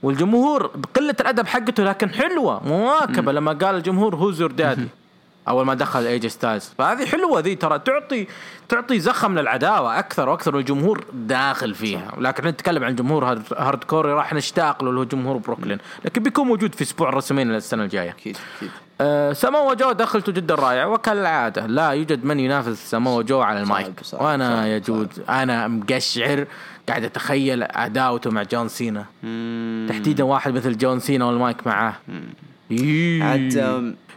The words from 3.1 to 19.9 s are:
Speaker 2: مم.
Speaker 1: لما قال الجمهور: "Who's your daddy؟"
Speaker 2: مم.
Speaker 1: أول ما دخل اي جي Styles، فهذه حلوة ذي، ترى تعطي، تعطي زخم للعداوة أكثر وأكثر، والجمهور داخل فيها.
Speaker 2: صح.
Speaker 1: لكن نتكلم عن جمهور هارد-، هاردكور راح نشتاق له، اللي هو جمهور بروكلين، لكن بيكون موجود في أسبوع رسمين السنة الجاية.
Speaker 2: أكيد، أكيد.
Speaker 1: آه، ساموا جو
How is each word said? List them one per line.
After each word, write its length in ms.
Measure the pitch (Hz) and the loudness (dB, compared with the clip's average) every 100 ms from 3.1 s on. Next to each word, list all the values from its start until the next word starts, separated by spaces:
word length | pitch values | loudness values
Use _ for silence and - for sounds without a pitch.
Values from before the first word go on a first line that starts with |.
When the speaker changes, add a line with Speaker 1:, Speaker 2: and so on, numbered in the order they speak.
| - 120 | 2 2
Speaker 2:
مم. 60 | 143 | 2
Speaker 1:
لما 140 | 151 | 0
قال 220 | 151 190 190 | 2 2 0
الجمهور: 400 | 170 185 214 170 | 0 2 2 2
"Who's 220 | 190 165 | 0 2
your 140 | 165 | -2
daddy؟" 280 | 135 151 131 | 2 0 2
Speaker 2:
مم. 80 | 120 - _ _ _ _ - | -4 -8 _ _ _ _ 0
Speaker 1:
أول 180 | 123 131 | 2 2
ما 80 | |
دخل 320 | 131 139 135 117 | 2 0 0 0
اي 140 | 120 | 0
جي 100 | 113 | -2
Styles، 420 | - 120 110 - - | -2 -2 -2 -4 -2
فهذه 280 | 139 240 277 | 0 0 0
حلوة 340 | 330 359 240 | 0 2 2
ذي، 160 | 156 196 | 0 0
ترى 240 | 160 147 | 0 0
تعطي، 480 | 254 277 285 254 190 - - - - | 0 -2 -2 -6 -6 -10 -18 -20 -2
تعطي 300 | 240 240 240 | -2 2 2
زخم 400 | 156 247 220 180 | 2 2 2 2
للعداوة 600 | 131 127 156 208 127 117 | 0 2 2 2 2 0
أكثر 300 | 196 - 131 | -2 0 0
وأكثر، 260 | 170 - 143 | 2 0 0
والجمهور 500 | 131 139 160 214 - | 0 2 2 0 -4
داخل 640 | 131 110 127 139 135 123 95 | -10 -2 0 0 0 -4 -4
فيها. 360 | 110 95 95 | -4 -4 -6
Speaker 2:
صح. 80 | - | -4
Speaker 1:
لكن 280 | 127 131 165 | -2 -2 -4
نتكلم 360 | 147 - 165 | -2 -2 0
عن 120 | 123 123 | 0 0
جمهور 300 | 123 156 127 | 0 2 2
هارد-، 280 | 117 107 - | -2 -4 -2
هاردكور 480 | 135 135 - 156 151 | 0 -2 0 0 2
راح 280 | 147 143 | 0 0
نشتاق 500 | 156 135 - 160 143 | -2 -2 0 0 0
له، 60 | 131 | 0
اللي 100 | 127 | 0
هو 40 | |
جمهور 340 | 127 135 127 131 | -2 -2 -2 -4
بروكلين، 400 | 107 117 92 101 - - - | -4 -6 -4 -6 -8 -8 -2
لكن 180 | - | 0
بيكون 240 | 226 262 262 | 0 2 2
موجود 280 | 220 208 - | 2 0 -2
في 60 | |
أسبوع 280 | 143 - 160 | -6 0 0
رسمين 460 | 127 131 139 123 110 | 2 0 0 2 0
السنة 280 | - 117 | -2 -4
الجاية. 260 | 104 98 87 | -2 -2 -4
Speaker 2:
أكيد، 280 | - 107 98 - - | -8 -12 -12 -14 -12
أكيد. 120 | 101 - - _ | -14 -14 -20 _
Speaker 1:
آه، 320 | 147 147 143 | 2 2 0
ساموا 400 | 143 247 294 277 | 2 2 2 2
جو 180 | 247 262 | 2 2